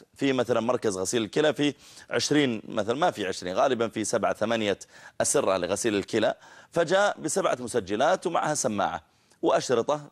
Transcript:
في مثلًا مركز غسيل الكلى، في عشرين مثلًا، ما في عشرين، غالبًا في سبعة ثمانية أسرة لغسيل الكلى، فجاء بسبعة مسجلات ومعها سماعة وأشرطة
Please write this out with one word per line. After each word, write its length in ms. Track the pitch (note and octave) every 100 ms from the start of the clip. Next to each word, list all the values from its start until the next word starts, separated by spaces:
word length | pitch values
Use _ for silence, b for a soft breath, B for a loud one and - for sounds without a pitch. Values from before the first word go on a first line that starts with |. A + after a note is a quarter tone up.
| -
في 180 | - C#3
مثلًا 280 | C3 A#2+ A2+
مركز 380 | A2+ B2 A2+ F#2
غسيل 240 | F#2+ A#2+
الكلى، 320 | G#2 - D3+
في 200 | C#3 C#3+ - B B -
عشرين 520 | A#2+ - D3 C3+ A2 -
مثلًا، 260 | G#2+ G2+
ما 160 | C3 E3+
في 160 | G#2+ F#2
عشرين، 280 | F#2+ F2+
غالبًا 340 | F#2+ C#3 A#2 A2+
في 160 | A2+
سبعة 280 | G#2 A2+ F#2
ثمانية 460 | - G#2+ A#2 G#2 F#2+ - B B -
أسرة 360 | A2+ D3 G#2+ F#2+
لغسيل 380 | F2 G2+ A#2
الكلى، 400 | G#2 F#2 A2 A2+ - B B B
فجاء 480 | E3+ E3+ F#3+ G3+ -
بسبعة 360 | D#3 F#3+ F3 A2+
مسجلات 640 | B2 B2 F#2+ G#2 C#3+ F#3 F3+
ومعها 280 | E3+ D#3
سماعة 460 | D3+ B2+ G2+ F2 F2 - b b b
وأشرطة 580 | E3 F3 C#3+ A#2 A2+ D3 D3